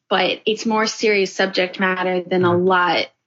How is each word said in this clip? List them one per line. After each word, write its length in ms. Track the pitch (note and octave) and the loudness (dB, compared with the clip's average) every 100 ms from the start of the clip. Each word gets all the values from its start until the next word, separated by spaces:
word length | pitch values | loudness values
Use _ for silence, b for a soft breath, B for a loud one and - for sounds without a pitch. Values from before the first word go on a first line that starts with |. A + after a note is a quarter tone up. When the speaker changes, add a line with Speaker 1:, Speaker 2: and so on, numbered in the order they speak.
| - | -2
Speaker 1:
but 320 | F#3+ F3+ - - | 0 0 -2 -2
it's 200 | G#3+ A3+ | -2 0
more 220 | G#3+ A3 | 0 -2
serious 460 | - A3 G#3 F#3+ | -2 0 0 0
subject 460 | - F#3+ F#3+ F3+ - | 0 -2 0 -2 -2
matter 420 | F#3+ F#3 F#3 F#3 | -2 0 -2 -2
than 220 | F3 F#3 F3+ | 0 0 2
a 40 | |
Speaker 2:
Mm-hmm. 160 | F3 F#3 | 2 2
Speaker 1:
lot 400 | F#3 F3+ C#3 - _ | 2 2 0 -4 _